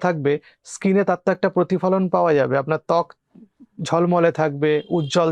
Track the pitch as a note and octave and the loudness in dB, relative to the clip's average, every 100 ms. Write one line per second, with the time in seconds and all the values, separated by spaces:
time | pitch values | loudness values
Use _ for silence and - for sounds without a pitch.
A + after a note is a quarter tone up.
0 | F3+ D#3+ C#3 D3 - _ - - F#3+ F#3+ | 0 -2 -2 -2 -6 _ -20 -6 0 0
1 | F#3+ F3 - F3+ F#3+ F#3 F3 F#3 F#3 F#3+ | 0 -2 -2 -2 0 0 0 0 0 0
2 | F#3 F3+ F3 D3 C3 C#3 C#3 D#3 - E3+ | 0 0 2 2 2 0 -2 -4 -2 -2
3 | E3+ _ _ - - _ C#4 - D#3+ E3 | -2 _ _ -20 -20 _ -20 -14 -2 0
4 | F3 F3 E3+ D#3 D#3 C#3+ D3+ D3+ - F3 | 2 2 2 2 -2 0 0 0 -2 -4
5 | C#3+ F3 D#3+ | -2 0 0